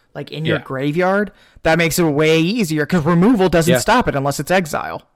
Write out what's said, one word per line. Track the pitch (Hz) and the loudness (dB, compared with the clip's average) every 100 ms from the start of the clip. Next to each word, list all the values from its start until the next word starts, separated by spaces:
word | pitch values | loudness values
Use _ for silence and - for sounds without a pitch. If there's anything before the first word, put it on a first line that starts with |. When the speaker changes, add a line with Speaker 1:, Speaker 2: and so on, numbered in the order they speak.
| _ | _
Speaker 1:
like, | 151 139 | -16 -12
in | 143 160 | -8 -4
your | 160 | -4
Speaker 2:
Yeah. | |
Speaker 1:
graveyard, | - 131 143 156 180 196 208 _ _ _ | -4 -6 -4 -2 0 0 -4 _ _ _
that | 165 165 | 0 2
makes | 165 143 | 0 2
it | |
way | 165 143 156 160 | 0 2 2 2
easier, | 165 240 170 156 143 | 2 -2 -2 -2 0
'cause | 180 | 0
removal | 147 170 196 240 185 | 2 2 4 4 2
doesn't | 170 160 | 2 2
Speaker 2:
Yeah. | 127 | 2
Speaker 1:
stop | 160 247 180 | 2 0 2
it | |
unless | 139 139 139 | -2 -4 -4
it's | 147 | -2
exile, | 185 156 131 80 82 _ | -2 -2 -6 -8 -12 _